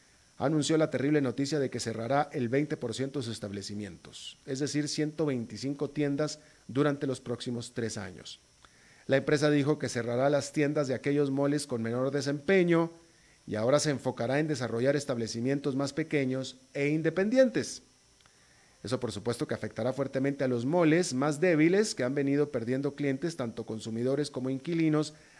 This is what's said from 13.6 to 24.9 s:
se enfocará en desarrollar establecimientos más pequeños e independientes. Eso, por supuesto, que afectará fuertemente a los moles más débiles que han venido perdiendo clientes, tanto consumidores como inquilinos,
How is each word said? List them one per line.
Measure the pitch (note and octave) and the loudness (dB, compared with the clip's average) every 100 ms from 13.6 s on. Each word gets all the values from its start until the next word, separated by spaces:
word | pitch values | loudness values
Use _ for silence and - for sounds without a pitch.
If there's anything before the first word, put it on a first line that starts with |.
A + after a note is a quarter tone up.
| A2+ D3 | 4 4
se | D3+ | 2
enfocará | C3 C3 A#2+ A#2 C3+ | -2 -2 -2 0 0
en | D#3 | 0
desarrollar | C#3+ B2 A2+ B2+ | -2 -2 0 2
establecimientos | C#3+ C#3+ B2 A2 A#2 B2 C#3 C#3+ | 2 0 -2 -4 -2 -2 0 -2
más | C3+ C#3 | -2 -2
pequeños | D3+ D#3 D3+ C3 C3 C3 - _ | -4 -2 0 0 -2 -6 -12 _
e | D3 C#3+ | -4 0
independientes. | D#3 D#3+ E3 G3+ B3+ C4 E3 A#2+ - - _ _ _ _ _ _ _ _ _ | 0 0 0 2 6 6 4 -4 -8 -18 _ _ _ _ _ _ _ _ _
Eso, | G#2 A#2+ | -6 -4
por | A2+ | -4
supuesto, | G2 A#2 A#2 D3+ | -4 -4 -4 -4
que | |
afectará | A2+ G#2+ - A#2 | -4 -6 -4 -4
fuertemente | C3 C3 C3 C#3 C#3 | -2 -2 0 0 0
a | C3+ | 0
los | B2 A#2+ | 0 2
moles | E3+ D#3+ D#3+ F3+ | 4 6 4 2
más | B2+ D3 C#3+ | 0 0 2
débiles | F#3 D#3 D#3+ F#3+ A3 | 4 6 6 4 2
que | - | 0
han | B2+ | -2
venido | C#3+ C#3 C#3 D3 | 0 2 2 2
perdiendo | B2+ A2+ C3 C#3 | -2 -2 -2 -2
clientes, | C#3 C#3+ C3+ E3+ D#3+ | -2 -2 -2 -2 -4
tanto | A#2+ G#2+ | -6 -6
consumidores | A2 A2 A2+ A2+ B2 C#3 C#3+ | -6 -8 -6 -2 0 0 -2
como | - C3 | -4 -4
inquilinos, | C3+ D3+ E3 D#3+ | -4 -2 2 2